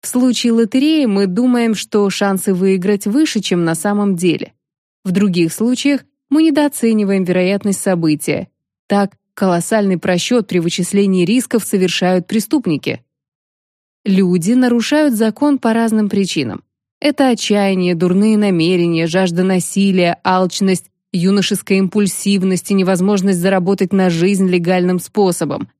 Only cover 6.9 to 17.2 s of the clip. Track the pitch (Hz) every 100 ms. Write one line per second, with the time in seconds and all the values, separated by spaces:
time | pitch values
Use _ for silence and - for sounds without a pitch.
6.9 | 220 202 196 180 180 185 196 202 190 -
7.9 | 180 165 151 - 147 190 _ _ _ _
8.9 | 202 196 _ _ - 196 175 170 226 202
9.9 | 180 - 180 - 247 214 180 170 - 175
10.9 | 196 202 185 175 240 240 233 - 202 185
11.9 | - 180 185 180 220 208 302 214 147 -
12.9 | 123 _ _ _ _ _ _ _ _ _
13.9 | _ - 190 185 180 170 247 254 240 220
14.9 | 294 302 220 220 214 294 277 233 226 226
15.9 | 220 214 196 190 - 120 90 _ _ _
16.9 | _ 294 285